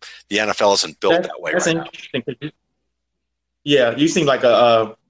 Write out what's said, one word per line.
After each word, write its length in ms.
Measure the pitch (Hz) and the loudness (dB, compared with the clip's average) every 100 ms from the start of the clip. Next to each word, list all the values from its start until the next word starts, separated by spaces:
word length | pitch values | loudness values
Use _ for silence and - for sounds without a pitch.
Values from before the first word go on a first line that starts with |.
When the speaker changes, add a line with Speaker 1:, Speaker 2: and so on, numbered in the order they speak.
| - - _ | -20 -20 _
Speaker 1:
the 100 | 101 | -4
N 100 | 107 | -2
F 120 | 101 | 0
L 120 | 104 | 2
isn't 260 | 98 80 76 | 2 -2 -4
built 140 | 98 | 0
Speaker 2:
That, 100 | 165 | 0
Speaker 1:
that 180 | 180 - | -2 -8
way 100 | 82 | -6
Speaker 2:
that's 140 | 175 170 | -4 -2
Speaker 1:
right 100 | 165 | -4
now. 80 | - | -8
Speaker 2:
interesting 360 | - - 135 | -16 -12 -10
'cause 120 | 135 127 | -10 -12
you, 100 | 151 - _ _ _ _ _ _ _ _ _ _ | -16 -18 _ _ _ _ _ _ _ _ _ _
yeah, 320 | 143 143 120 117 | 0 2 2 0
you 120 | 156 | -2
seem 180 | 180 147 | 0 0
like 180 | 127 | 2
a, 60 | 123 | 2
a, 460 | 110 120 113 107 - | 4 4 2 0 -8